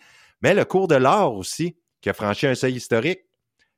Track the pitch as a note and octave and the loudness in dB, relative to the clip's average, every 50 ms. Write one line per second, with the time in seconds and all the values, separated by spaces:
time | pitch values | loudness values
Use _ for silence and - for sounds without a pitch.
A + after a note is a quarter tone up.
0 | _ _ _ _ _ _ _ - - C3 F#3+ G3+ C#3 - - F#3 F#3+ F3 D#3 C3 | _ _ _ _ _ _ _ -2 0 2 2 2 0 0 0 0 2 2 2 4
1 | B2+ C3 F3 G#3+ G3 D3+ A2+ G2 F#2 - - - D#3+ F3 D#3+ _ _ _ _ _ | 4 4 4 4 2 0 -2 -4 -8 -8 -6 -6 -6 -6 -8 _ _ _ _ _
2 | - G2+ G2 - G#2+ G2+ G#2 - - C#3 B2+ - - C3 B2+ B2 - - B2 A2+ | -6 -6 -4 -2 -2 -4 -2 0 0 -2 0 0 -2 -4 -4 -4 -4 -2 -2 0
3 | A2+ D#3+ F#3 - _ _ _ _ _ _ _ _ _ _ _ | 0 -2 -4 -6 _ _ _ _ _ _ _ _ _ _ _